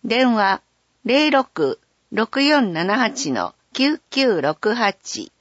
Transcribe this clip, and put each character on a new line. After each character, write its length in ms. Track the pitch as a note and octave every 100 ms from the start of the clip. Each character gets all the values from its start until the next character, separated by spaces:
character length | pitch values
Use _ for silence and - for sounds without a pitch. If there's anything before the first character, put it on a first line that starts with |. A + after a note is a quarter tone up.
| A3+
電 280 | B3 B3+
話、 280 | A3+ G3 - _ _ _ _
零 260 | - C4 D4+
六 480 | C#4 - - C#3+ - _ _ _
六 320 | - A3+ C4+
四 300 | C#4 D4 A3
七 260 | D#3+ F3+ G#3
八 340 | - C4+ D#3
の 200 | A#2+ F2 _ _
九 260 | - C4+ D#4 _
九 320 | C4+ C4 F#3+
六 320 | C#3 D#3 G#3+
八。 580 | A#3+ G#3+ - - - F#2 _